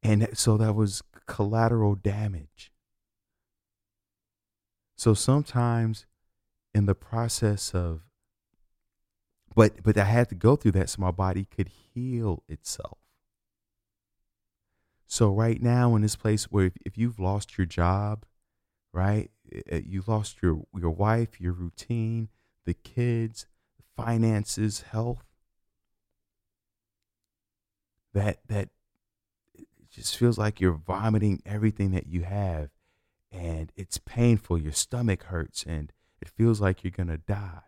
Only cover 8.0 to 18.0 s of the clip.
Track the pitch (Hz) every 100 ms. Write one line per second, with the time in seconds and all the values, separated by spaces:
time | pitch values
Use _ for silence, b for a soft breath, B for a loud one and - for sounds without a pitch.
8 | - _ _ _ _ _ _ _ _ _
9 | _ _ _ _ _ - 107 - 110 104
10 | 98 117 120 87 110 143 113 95 92 -
11 | 92 87 92 92 95 - 90 - _ -
12 | 127 120 110 82 _ 76 - - - -
13 | _ _ _ _ _ _ _ _ _ _
14 | _ _ _ _ _ _ _ _ _ _
15 | _ - 110 98 113 113 120 123 123 113
16 | 104 - 110 107 - 101 92 - - -
17 | 120 107 92 101 - - 87 - 87 95